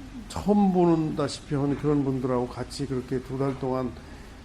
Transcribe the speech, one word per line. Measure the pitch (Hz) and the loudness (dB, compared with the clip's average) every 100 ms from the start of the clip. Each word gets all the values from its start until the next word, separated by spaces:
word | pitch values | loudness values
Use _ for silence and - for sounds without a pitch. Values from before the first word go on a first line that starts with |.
| - 254 - | -14 -14 -10
처음 | - 170 208 196 | -4 2 6 6
보는다시피 | 180 175 160 156 - 143 - - 143 | 6 6 6 2 0 -2 -4 -4 0
하는 | 143 135 | 0 2
그런 | 147 147 | 2 2
분들하고 | 135 131 127 123 123 | 2 0 0 0 0
같이 | - 123 - 135 | -4 -10 -6 -4
그렇게 | 127 123 131 | -4 -2 -4
두 | - 131 | -4 -2
달 | 139 131 | -2 -2
동안 | 135 127 127 120 - - - - | -2 -2 -2 -6 -14 -16 -16 -18